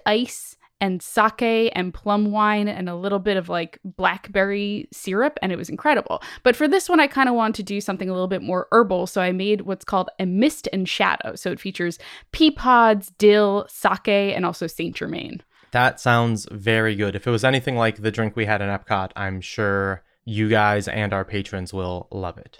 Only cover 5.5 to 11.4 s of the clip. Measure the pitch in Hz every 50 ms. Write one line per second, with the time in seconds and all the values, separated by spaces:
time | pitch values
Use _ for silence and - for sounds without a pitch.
5.5 | 180 180 180 - 156 - - 294 294 - - - - - - - - - _ 254
6.5 | 240 - 302 294 330 381 - - 349 320 294 277 - 277 269 247 240 233 220 214
7.5 | 214 - 202 196 202 202 202 - 190 185 202 185 185 185 185 185 196 175 - 151
8.5 | 180 185 - - - 226 240 190 190 180 180 180 - 202 180 180 185 185 190 208
9.5 | 208 196 - 196 190 190 - - 208 190 185 - - - 190 180 180 196 240 302
10.5 | - - - - - 190 185 175 - - 196 185 - - - - - -